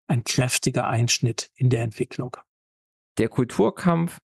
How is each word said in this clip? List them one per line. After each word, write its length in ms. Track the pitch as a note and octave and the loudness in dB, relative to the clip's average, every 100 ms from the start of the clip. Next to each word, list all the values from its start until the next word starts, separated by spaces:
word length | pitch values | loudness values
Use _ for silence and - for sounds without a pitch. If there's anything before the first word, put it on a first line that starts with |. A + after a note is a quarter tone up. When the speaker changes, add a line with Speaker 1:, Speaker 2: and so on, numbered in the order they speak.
| - | -2
Speaker 1:
ein 160 | B2 | -2
kräftiger 640 | - - B2+ - - B2+ - | 0 0 0 0 -2 0 0
Einschnitt 640 | A#2 A#2+ - A#2+ - - | 2 2 2 0 -2 -10
in 140 | _ B2+ | _ 2
der 120 | B2 | 2
Entwicklung. 540 | A#2 - B2 - B2 - _ _ _ _ _ _ _ - | -2 -4 -6 -6 -8 -10 _ _ _ _ _ _ _ -4
Speaker 2:
Der 100 | A2 | -2
Kulturkampf 880 | - A#2+ - G#3 - F3+ E3+ E3+ - | 0 -2 2 0 2 0 2 0 -6